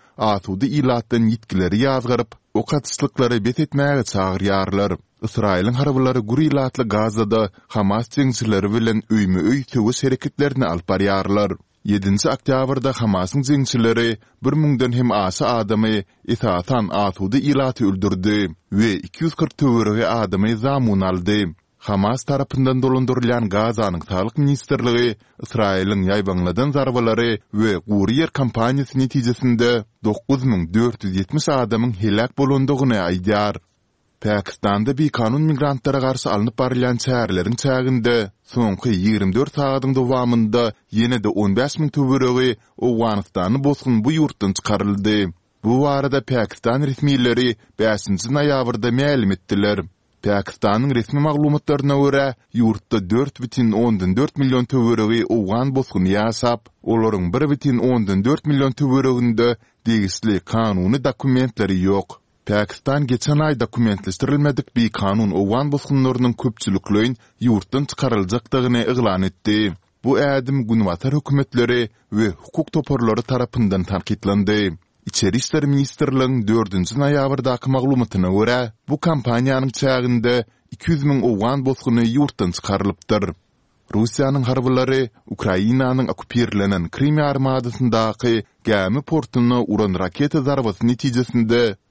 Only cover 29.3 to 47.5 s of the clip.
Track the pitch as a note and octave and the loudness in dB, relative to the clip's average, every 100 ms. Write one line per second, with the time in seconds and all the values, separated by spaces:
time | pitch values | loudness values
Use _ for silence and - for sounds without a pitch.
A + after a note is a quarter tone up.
29.3 | A#2+ B2+ A2+ A#2+ A#2+ G#2 _ A2 G#2 - | 0 0 2 2 2 -4 _ -4 -2 -2
30.3 | C#3 C3 F#2+ E2 G#2+ A#2+ G#2+ G2 F#2+ F#2+ | 0 0 0 0 0 0 -2 -4 -4 -2
31.3 | D3+ E3 C3+ A2+ A2+ A#2+ F#2+ G#2+ G#2 B2 | -2 0 0 0 0 -2 -2 0 0 -2
32.3 | - C3+ C#3 C3+ C3+ C3+ G#2+ F2 F#2 F#2 | 0 0 2 2 2 2 0 0 -2 0
33.3 | G#2 G#2 - _ _ _ _ _ _ G#2+ | 0 0 -4 _ _ _ _ _ _ -2
34.3 | G#2 - - G#2 G2+ A2 C3+ D3+ - A#2 | -2 -4 -4 -2 0 0 0 -2 0 0
35.3 | D3 D#3 C#3 D3 C#3 D3 C3+ C3 B2+ G#2 | 0 0 0 -2 -2 -2 0 0 -2 -2
36.3 | G#2 A2+ A2+ B2+ B2 B2+ A#2+ - B2 G#2+ | 0 -2 -2 -2 0 0 -2 -2 -2 0
37.3 | F2+ F2+ A#2 C#3 B2+ B2+ B2+ A#2 A#2 G2+ | -2 -2 -2 0 0 0 0 2 0 -2
38.3 | _ _ B2 A2+ F#2+ A#2+ F#2+ G2+ G#2+ F#2+ | _ _ -2 -2 -2 -2 0 2 2 0
39.3 | G#2 C#3 - C#3 C3+ C3 C3 B2 B2+ B2 | 0 -2 -2 -2 -2 0 0 0 0 2
40.3 | A#2 A2 A#2+ A#2 - - G#2+ A#2+ B2 G#2 | 2 2 2 0 -4 -6 -2 0 0 -2
41.3 | G2+ G#2 G2 C#3 - D3+ D3 C3 C3 B2+ | 0 0 0 -2 -2 -4 -2 0 2 2
42.3 | B2 B2+ G#2+ _ - B2 A2+ A2+ G#2 - | 0 0 -2 _ -4 -2 0 0 -2 -4
43.3 | G2 F#2 C3 C#3+ C#3 C3 A2+ A2+ D#3+ D3+ | -4 0 0 0 -2 0 0 2 0 0
44.3 | - G2 F#2+ - G2+ G2+ G2+ G#2 G#2 F#2 | 0 -2 -2 -2 0 0 0 0 0 -2
45.3 | - _ _ G#2+ B2+ C#3+ C#3 C#3 C3+ - | -6 _ _ 0 2 2 0 0 -2 -2
46.3 | B2+ G#2 - A2+ C3 D3 C3 C#3+ C#3 B2 | -2 -2 -4 -2 0 -2 0 0 2 2
47.3 | A#2+ B2 | 2 0